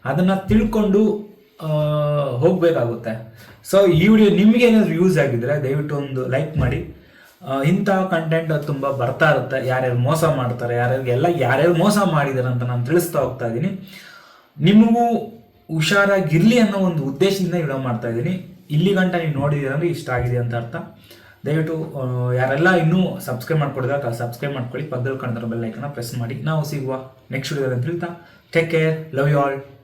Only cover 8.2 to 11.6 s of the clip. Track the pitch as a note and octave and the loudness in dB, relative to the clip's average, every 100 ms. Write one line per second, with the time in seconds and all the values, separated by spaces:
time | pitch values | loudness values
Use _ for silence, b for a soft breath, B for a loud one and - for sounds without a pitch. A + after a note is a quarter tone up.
8.2 | D#3+ D#3+ D#3+ D3+ - C#3 C#3 B2 A#2+ - | 0 -2 0 -4 -2 -4 -4 -2 -4 2
9.2 | - C3 A#2+ C3+ B2+ C3 B2+ A#2+ B2+ D#3 | 2 2 0 -4 -2 -2 0 0 0 0
10.2 | D#3+ C#3 B2 A#2 A#2+ A#2+ A#2+ C3 B2+ A#2+ | 0 0 -2 -4 -4 -2 0 -2 -2 0
11.2 | E3+ E3+ B2 C3+ | 0 0 0 2